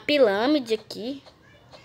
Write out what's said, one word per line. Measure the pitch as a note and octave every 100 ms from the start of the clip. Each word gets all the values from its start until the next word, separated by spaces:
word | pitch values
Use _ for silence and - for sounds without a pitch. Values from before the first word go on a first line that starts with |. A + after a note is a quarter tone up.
| -
pirâmide | D4 A#3 G3 B3 D4+ A#3
aqui. | A3 - F#3 A3+ C#4 - - _ - - -